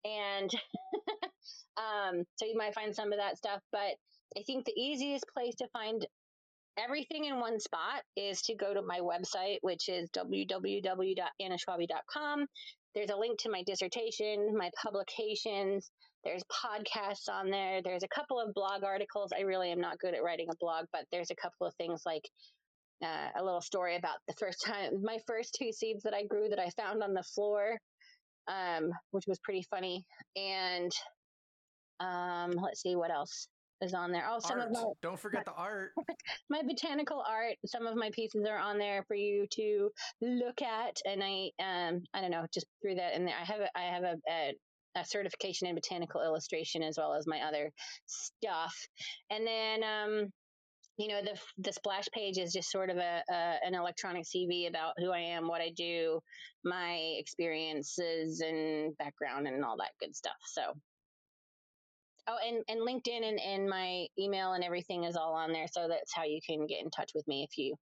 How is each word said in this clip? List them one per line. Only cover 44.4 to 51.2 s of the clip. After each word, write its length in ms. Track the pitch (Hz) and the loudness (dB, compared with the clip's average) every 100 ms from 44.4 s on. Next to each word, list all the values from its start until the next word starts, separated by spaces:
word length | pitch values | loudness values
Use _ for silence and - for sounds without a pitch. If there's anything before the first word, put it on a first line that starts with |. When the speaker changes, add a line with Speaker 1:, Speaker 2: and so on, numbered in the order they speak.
| 143 139 _ _ _ 180 | 0 -2 _ _ _ -6
Speaker 1:
a 60 | 165 | -2
certification 600 | 208 196 - 196 180 180 | -2 -2 -2 -4 0 0
in 60 | |
botanical 480 | 165 - 180 170 - | 0 -2 -4 -2 2
illustration 640 | 160 156 - 160 160 165 | 2 2 0 -2 -2 0
as 120 | 160 156 | 0 0
well 180 | 151 147 | 2 2
as 100 | 156 | 0
my 140 | 156 | 0
other 320 | 156 151 147 - - - - | 0 0 -2 -4 -12 -12 -12
stuff. 680 | - - _ 214 165 165 - - - - - _ | -8 -8 _ -2 0 -2 -6 -12 -12 -12 -12 _
And 160 | 214 226 | 0 0
then, 360 | 226 220 220 | 2 2 2
um, 460 | 220 214 214 214 202 - _ _ _ _ - - | 2 0 2 2 0 -4 _ _ _ _ -16 -6
you 100 | 214 | -2
know, 140 | 202 | 0